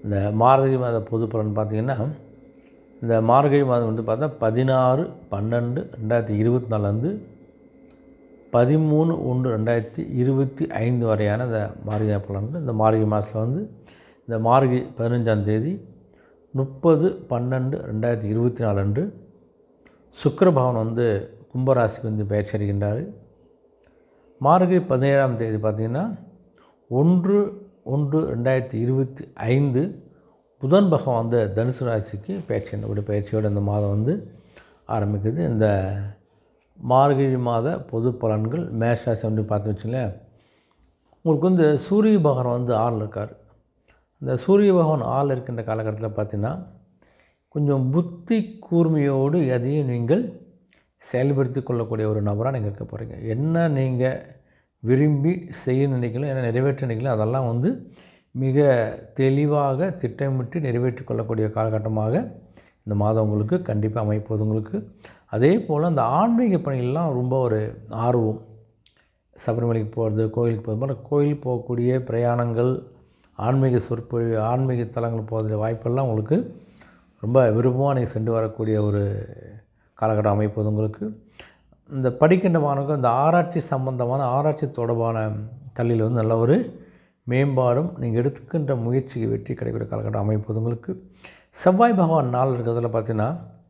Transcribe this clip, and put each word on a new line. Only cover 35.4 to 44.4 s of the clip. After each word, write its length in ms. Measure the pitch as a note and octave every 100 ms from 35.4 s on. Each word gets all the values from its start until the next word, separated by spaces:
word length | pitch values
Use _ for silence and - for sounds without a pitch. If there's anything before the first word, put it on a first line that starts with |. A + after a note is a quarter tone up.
| E3
இந்த 180 | A2+ G#2+ G2 F#2+ G2 G2+ G2+ _ _ _ _ _ -
மார்கழி 600 | A#2 B2+ C#3 C3+ C#3 B2+
மாத 280 | A#2+ A#2 B2+ -
பொது 300 | C3 A2+ A#2+
பலன்கள் 540 | A#2+ A2+ G#2+ A2 D#3 E3+
மேஷ 340 | A2+ A#2 A#2
ராசி 200 | - A2 A2
வந்து 180 | G#2+
பார்த்து 280 | G#2 G#2 G#2
வச்சுங்களேன், 400 | G2 A2 B2+ A#2 F#2+ - _ _ _ _ _ - _ _ _
உங்களுக்கு 260 | E3 D3+ F3
வந்து 180 | F#3 D3+ D3
சூரிய 400 | - G#3 G#3+ G#3+
பகவான் 380 | D3+ B2+ B2 A#2+
வந்து 160 | A#2+
ஆறில் 240 | A2 A#2 A2+
இருக்கார். 340 | G#2+ G2+ G#2 - - _ _ _ _ _ _ _
இந்த 140 | C3+
சூரிய 360 | B2+